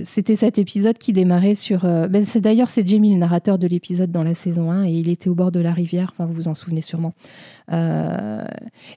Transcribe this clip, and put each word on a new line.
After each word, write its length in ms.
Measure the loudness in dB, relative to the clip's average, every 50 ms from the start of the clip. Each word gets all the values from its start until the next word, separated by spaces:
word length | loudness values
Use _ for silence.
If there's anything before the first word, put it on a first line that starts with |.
| -10
c'était 320 | -6 -4 -2 0 0 2
cet 220 | 2 2 2 2 0
épisode 400 | -2 0 0 0 0 0 0 0
qui 140 | -2 -2 0
démarrait 420 | 2 2 4 4 4 4 2 2
sur, 300 | 0 -2 -2 -2 0 0
euh, 200 | 0 2 0 0
ben, 180 | 2 2 0 0
c'est, 160 | 2 0 0
d'ailleurs, 280 | 2 4 4 4 2 2
c'est 180 | 0 0 0
Jamie, 240 | 2 4 4 4 4
le 60 | 4
narrateur 420 | 4 2 2 0 0 2 0 0 2
de 80 | 0
l'épisode 460 | 0 0 -2 -4 -4 -2 -2 -2 -2 0
dans 100 | -2 0
la 120 | -2 -2
saison 360 | -2 -4 -4 -2 -2 0 0
un, 140 | 0 0 0
et 80 | 0 0
il 160 | 0 0 -2
était 200 | -2 -2 0 0
au 60 | 0
bord 160 | 2 0 0
de 80 | 0 0
la 140 | 0 0 0
rivière, 400 | 0 -2 -2 -2 -2 -2 -4 -4
enfin, 140 | -6 -6
vous 80 | -4 -4
vous 140 | -4 -4 -4
en 60 | -6
souvenez 280 | -6 -6 -4 -4 -4 -4
sûrement. 320 | -6 -6 -6 -6 -6 -6 _ -16 -20 -20 -20 -20 -20 -20 -20 _ -6 -4
Euh... 720 | -2 -2 0 -2 -2 -2 -4 -4 -6 -6 -6 -8 -8 -10 -10 -12 -14 -16 -18 -20 _ -20 -14 -6